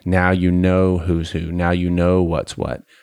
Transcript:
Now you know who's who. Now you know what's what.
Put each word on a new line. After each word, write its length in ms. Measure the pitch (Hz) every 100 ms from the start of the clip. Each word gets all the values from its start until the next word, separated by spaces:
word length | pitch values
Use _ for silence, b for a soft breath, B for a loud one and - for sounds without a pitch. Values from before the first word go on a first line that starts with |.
Now 260 | 90 92 92
you 200 | 92 90
know 480 | 90 92 92 92 90
who's 320 | 87 82 80
who. 220 | 80 82
Now 180 | 87 87
you 180 | 87 87
know 340 | 87 87 92
what's 360 | 85 76 - -
what. 240 | - 62 - b